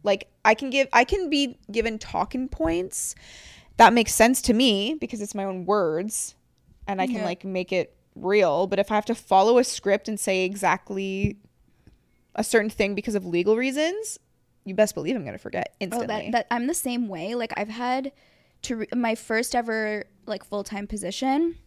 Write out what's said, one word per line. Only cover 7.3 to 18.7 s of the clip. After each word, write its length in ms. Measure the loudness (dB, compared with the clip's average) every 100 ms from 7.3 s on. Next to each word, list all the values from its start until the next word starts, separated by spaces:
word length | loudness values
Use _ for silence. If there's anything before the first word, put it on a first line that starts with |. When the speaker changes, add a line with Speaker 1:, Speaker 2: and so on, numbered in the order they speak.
| -6
Speaker 1:
make 280 | -6 -6 -2
it 220 | -2 -2 _ _
real. 540 | -8 2 4 4 2 0
But 100 | 0
if 140 | 0
I 20 |
have 100 | 0 -2
to 80 | -6
follow 420 | 4 4 6 4
a 60 |
script 440 | 2 -2 0 0 0
and 100 | -6
say 260 | -2 0
exactly 920 | -2 0 0 0 -2 -6 -4 -2 -2 -4 _ _ _ _ -20 _ _ _ _ -6
a 80 |
certain 260 | 2 2 2
thing 240 | -2 -2
because 220 | 0 -4 -4
of 100 | 0
legal 300 | 0 2 2
reasons, 640 | 2 0 -2 -2 -8 -12 _ _ _ _
you 80 | -6
best 220 | 2 2
believe 220 | 2 -4 -4
I'm 80 |
gonna 120 | -6 -12
forget 340 | -8 -6 -6
Speaker 2:
Oh, 40 | _
that, 120 | -6 -4
Speaker 1:
instantly. 300 | -4 -4 -2
Speaker 2:
that, 160 | -2 -2
I'm 160 | -4 -2
the 60 |
same 340 | -2 -2 -4 -4
way. 260 | -6 -6
Like, 180 | -4 -4 -6
I've 120 | -6
had 440 | -6 -2 -2 -4 _ _ _ _ _
to 140 | -8